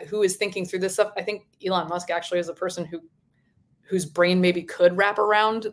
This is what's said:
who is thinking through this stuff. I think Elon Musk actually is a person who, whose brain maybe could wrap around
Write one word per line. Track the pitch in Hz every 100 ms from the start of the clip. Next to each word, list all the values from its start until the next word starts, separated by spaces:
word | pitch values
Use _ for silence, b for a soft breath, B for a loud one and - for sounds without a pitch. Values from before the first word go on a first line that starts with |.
| -
who | 208
is | 190 185
thinking | 202 190
through | 180 185
this | 185
stuff. | 185 208 202
I |
think | 196 208 - _ 190
Elon | 185 160
Musk | 175 175
actually | 170 - 175
is | 170
a |
person | 160 185 180 160
who, | 170 - _ _ _ _ _ _ _
whose | _ 190 147
brain | - 175 185
maybe | 180 175
could | 170 - 180 180
wrap | 202 208
around | 208 214 220 226 220